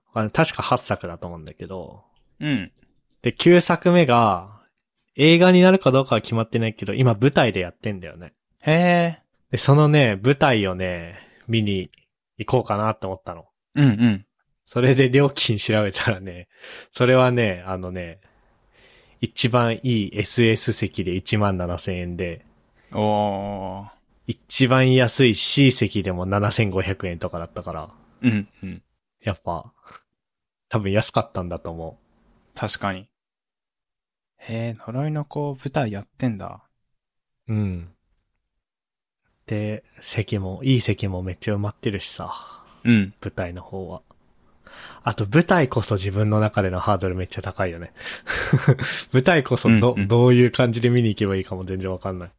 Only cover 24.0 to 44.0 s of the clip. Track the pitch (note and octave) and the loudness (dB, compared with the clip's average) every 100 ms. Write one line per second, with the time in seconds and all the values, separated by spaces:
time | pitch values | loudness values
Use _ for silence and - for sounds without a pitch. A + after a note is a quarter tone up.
24 | _ _ - - - - B2+ C3 C3 B2+ | _ _ -10 -10 -4 0 2 4 4 4
25 | A#2+ - B2+ G#2 - - C3+ - A2 G#2 | 2 4 4 4 2 4 4 4 -2 -2
26 | F#2+ F2 F#2 G2+ G#2 - G#2 F#2 F#2+ F#2+ | -4 -4 -2 0 0 0 -2 -2 -4 -4
27 | F#2 E2+ F2+ F2 E2+ - F2 D#2+ D#2 _ | -6 -8 -8 -10 -12 -12 -12 -12 -12 _
28 | _ - B2 G#2 G2+ - F#2+ F2+ _ _ | _ -2 0 0 -4 -12 -14 -14 _ _
29 | _ _ - F#2 - E2+ - _ - - | _ _ -8 -8 -6 -8 -10 _ -20 -20
30 | _ _ _ _ _ _ - A2+ G2 G2+ | _ _ _ _ _ _ -6 -4 0 -2
31 | - A2+ - G2 F2 E2+ E2+ E2 D#2+ - | 0 -2 -4 -8 -8 -10 -12 -12 -14 -16
32 | _ _ _ _ _ - A2 - G2+ F#2 | _ _ _ _ _ -10 -6 -6 -6 -8
33 | G#2 _ _ _ _ _ _ _ _ _ | -14 _ _ _ _ _ _ _ _ _
34 | _ _ _ _ - A2+ A#2 A2+ - B2 | _ _ _ _ -12 -8 -8 -10 -10 -6
35 | D3+ D3+ C#3+ D3+ C#3+ C3 C#3 D3+ A#2 G2+ | -4 -6 -8 -8 -8 -8 -6 -4 -4 -6
36 | G2+ - B2+ G2+ F#2 F2+ _ _ _ _ | -14 -6 -6 -6 -12 -18 _ _ _ _
37 | _ _ _ _ - G#2+ G2+ F2+ E2+ _ | _ _ _ _ -6 -4 -2 -6 -12 _
38 | _ _ _ _ _ _ _ _ _ _ | _ _ _ _ _ _ _ _ _ _
39 | _ _ _ _ - G#2+ G#2+ G#2+ _ _ | _ _ _ _ -8 -6 -6 -8 _ _
40 | - - G#2 G#2+ F#2 F#2+ C3 B2+ - G2+ | -10 -6 -4 -4 -6 -4 0 0 0 -2
41 | G2+ F2+ F#2 F2 - G2+ G#2 - A#2 G2 | -4 -6 -8 -8 -6 -4 -4 -6 -6 -6
42 | - - E2+ - - - _ _ A#2+ A2+ | -8 -8 -10 -12 -16 -20 _ _ 2 4
43 | G2 - G#2 - F2 F2 - F#2+ F2 F2+ | 2 -6 -12 -8 -8 -10 -14 -12 -12 -14